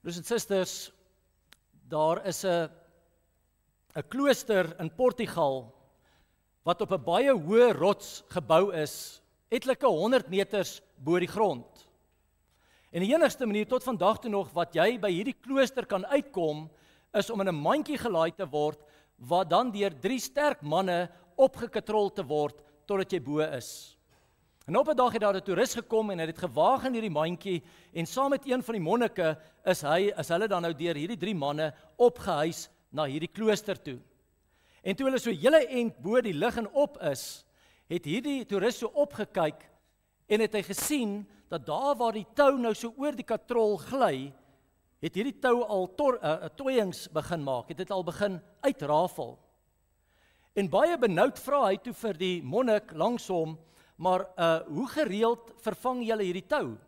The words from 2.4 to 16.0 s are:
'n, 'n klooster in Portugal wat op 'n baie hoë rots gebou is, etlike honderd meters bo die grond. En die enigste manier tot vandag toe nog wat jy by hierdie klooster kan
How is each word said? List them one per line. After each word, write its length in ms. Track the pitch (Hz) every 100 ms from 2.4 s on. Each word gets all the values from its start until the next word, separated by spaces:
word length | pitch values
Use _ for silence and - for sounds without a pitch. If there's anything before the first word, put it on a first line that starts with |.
'n, 260 | 190 170 160 - _ _ _ _ _ _ _ _ _ _ _
'n 140 | 160 -
klooster 720 | 247 285 247 - 202 170 170
in 140 | 165
Portugal 760 | - 254 247 220 - 147 135 113 - _ _ _ _ _ _ _ _
wat 160 | - 180
op 120 | 208
'n 120 | 185
baie 280 | 131 175 277
hoë 460 | 247 151 220 240 156
rots 460 | 175 196 - - _
gebou 440 | 180 131 165 202
is, 500 | 170 151 - - - _ _ _
etlike 360 | 247 254 254 269
honderd 420 | 160 202 254 170
meters 520 | 190 196 208 175 - _ _
bo 220 | 139 180
die 100 | 175
grond. 560 | 190 214 127 - - _ _ _ _ _ _ _ _ _ _ _
En 80 | 170
die 80 | 190
enigste 360 | 311 302 - 233
manier 200 | 208 208
tot 160 | 254
vandag 380 | - 214 180 220
toe 80 | 240
nog 220 | 202 165
wat 200 | 160 170
jy 260 | 165 185 202
by 80 | 202
hierdie 240 | 175 220
klooster 480 | - 240 269 262 - 220
kan 200 | 196